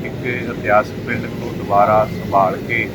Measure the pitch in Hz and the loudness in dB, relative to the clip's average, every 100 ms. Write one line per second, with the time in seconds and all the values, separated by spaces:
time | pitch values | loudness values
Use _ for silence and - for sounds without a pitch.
0 | - - 127 123 117 117 113 104 107 - | -8 -6 -4 -4 -6 -4 4 4 2 -8
1 | 120 117 113 - 120 - 95 101 104 107 | -6 -4 -6 -6 -6 -6 0 4 6 4
2 | 107 92 101 101 92 95 - 117 113 | 2 -2 0 4 4 0 -4 -2 -4